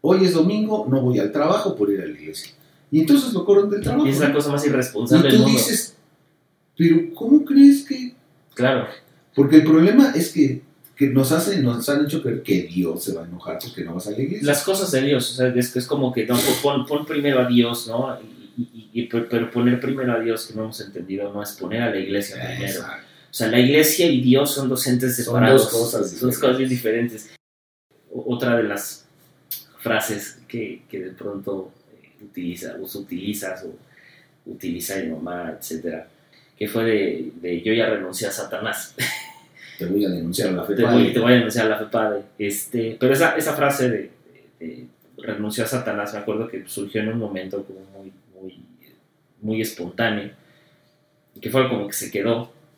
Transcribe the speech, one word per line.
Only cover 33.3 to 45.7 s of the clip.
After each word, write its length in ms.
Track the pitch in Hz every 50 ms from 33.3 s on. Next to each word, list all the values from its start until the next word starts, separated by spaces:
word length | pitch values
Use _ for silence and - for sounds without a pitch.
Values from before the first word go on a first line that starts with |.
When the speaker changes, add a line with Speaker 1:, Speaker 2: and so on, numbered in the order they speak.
| 104 - 98 92 92 92 95
Speaker 2:
o 840 | 82 - - _ _ _ _ _ - _ _ _ _ _ _ _ -
utiliza 460 | - - - - 85 87 - - 98
mi 120 | 98 85 80
mamá, 460 | 80 78 82 87 87 87 87 80 78
etcétera, 500 | - - - 82 80 80 85 78 80 82 - _ _ _ _ _ _ _ _ _
que 100 | _ 104
fue 160 | 104 - 113 113
de, 480 | 117 110 101 95 87 - - - - - -
de 200 | - 87 87 87
"Yo 100 | - 110
ya 180 | 110 117 110 113
renuncié 380 | 107 98 92 90 90 - 113
a 40 | 104
Satanás". 600 | - - 101 - - 101 107 110 - - - - -
<laughs> 800 | - 127 - - - - - - - - _ _ - - - - -
Speaker 1:
Te 60 | -
voy 180 | 87 95 104 104
a 60 | 92
denunciar 400 | 90 87 82 85 87 - - 95
a 20 |
la 160 | 92 87 -
Speaker 2:
Te 80 | 101 98
Speaker 1:
fepade. 180 | - 113 104 120 120 120
Speaker 2:
voy, 100 | 113 -
te 60 | 117
voy 100 | 113 120
a 40 | 123
denunciar 320 | 120 113 110 107 117 110
a 20 | 110
la 80 | 107
fepade. 460 | 107 107 - - 113 110 107 104 101 101 - _
Este, 600 | - 104 101 101 - - - - 120 113 113 110 -
pero 140 | 127 131 135
esa, 240 | 139 165 - -
esa 160 | 160 151 - -
frase 360 | 139 143 139 139 - 127 123
de, 220 | 113 101 - - - _ _ _ _ - _ _ _ _
de 280 | 82 82 - - 62 - _ _ _ _ _ -
"renunció 440 | - 110 107 104 107 107 107 123 110
a 40 |
Satanás", 440 | -